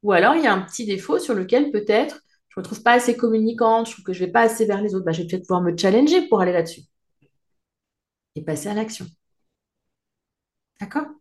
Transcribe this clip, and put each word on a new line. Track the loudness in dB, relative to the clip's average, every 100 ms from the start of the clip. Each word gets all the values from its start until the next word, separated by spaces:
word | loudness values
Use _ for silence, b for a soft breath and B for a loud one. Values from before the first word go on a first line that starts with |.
Ou | 2
alors, | 4 4 4
il |
y | 2
a |
un | 0
petit | -2 -10 -6
défaut | -6 -4 -4
sur | -2 -4
lequel | 0 0 0
peut-être | -2 0 0 0 -6 _ _ _
je | -14
me |
trouve | -12 -2
pas | 4
assez | 4 4 0
communicante, | 0 2 0 0 2 2 0
je |
trouve | -10 -10
que |
je | -6 0
vais |
pas | 2
assez | 2 2 -2
vers | 0
les | -2 -4
autres. | -4
Bah, |
je | -4
vais | -4
peut-être | -6
pouvoir | -2 0
me | 0 0
challenger | 2 4 4 2 2
pour | 2
aller | 2
là-dessus. | 0 -4 -8 -20 _ _ _ _ _ _ _ _ _ _ _ _ _ _
Et | -14
passer | -8 -6 -6
à |
l'action. | -6 -6 -10 -16 _ _ _ _ _ _ _ _ _ _ _ _ _ _ _ _ _
D'accord ? | -8 -8 -8 -14